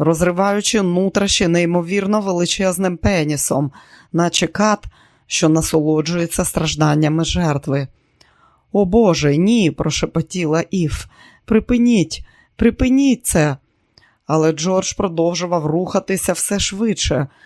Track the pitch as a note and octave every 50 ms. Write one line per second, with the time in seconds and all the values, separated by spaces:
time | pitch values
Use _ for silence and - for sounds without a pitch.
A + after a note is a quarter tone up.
0 | D3 D#3 E3 D#3 F3+ F3 F3 F3+ G3 G3+ G3+ G#3 G3+ - - G#3+ G3 F3+ F3 F3+
1 | F#3+ F#3+ - G3+ G3+ G3 - - G3 E3 E3+ F3 F3 E3+ F3 F3 E3+ E3+ G3 G3+
2 | F#3+ F#3+ G#3+ G#3+ G3+ G3 F3+ F3 F3 F3 - - G3 F#3 F3 F3 F#3+ F3+ F3 E3
3 | - G#3 G3+ F3 D3+ D3 D3+ C#3+ - - - C3+ D3 C3+ - - - - - -
4 | - _ - D#3+ E3+ F3 - - F3+ - - - G#3 G#3+ G#3 - - - - _
5 | _ _ _ _ _ - - - F3+ D#3 D#3 D#3+ D#3 - - D#3+ D3+ D#3 D#3 D#3
6 | D3+ D#3+ E3+ F3 E3+ E3+ - - F3+ - - - D#3+ D3+ D3+ D3 D#3 D3+ D3 D3+
7 | D#3 D3 D#3 D#3+ E3 D#3 - F3+ F3 D#3+ C#3+ C#3 - - C3+ C#3+ C#3 - _ _
8 | _ _ _ _ _ _ _ _ _ _ _ _ _ _ - G3+ G3+ F3+ F#3 A#3
9 | A#3 F#3+ E3 C3+ D3 D3 C#3+ D3+ F3+ G#3 A#3+ A#3+ G3 D#3 - - D#3+ D#3 - -
10 | - - - E3+ D#3 - - F#3 F3 D3+ D#3 E3 E3 - - F#3+ E3+ D3 - -
11 | - - _ _ - - - _ _ - G#3+ A3 - - B3 A#3+ A#3+ A#3+ A#3 G3+
12 | D#3+ - - - - - _ _ _ _ _ - - A#3 A3+ - C4 B3+ C4 C4+
13 | C#4 C4+ A#3+ - - - - F3+ D3+ D3+ C3+ - _ _ _ _ _ _ _ _
14 | _ _ _ _ _ - D3 D#3+ D#3 D#3+ D#3 D3 D#3+ F#3 F#3 F#3 F#3 - - -
15 | G3+ F#3+ E3 D#3+ E3 E3+ F3 E3+ F3+ F3 F3 E3+ D3+ D3+ D#3 E3+ F#3 - - G3
16 | - - F#3+ F#3 - - F3 - - - G3+ G3 F3+ - G3 G3 A3+ A3+ F#3+ -
17 | - - D3 B2+ C#3+ C3+ _ _ -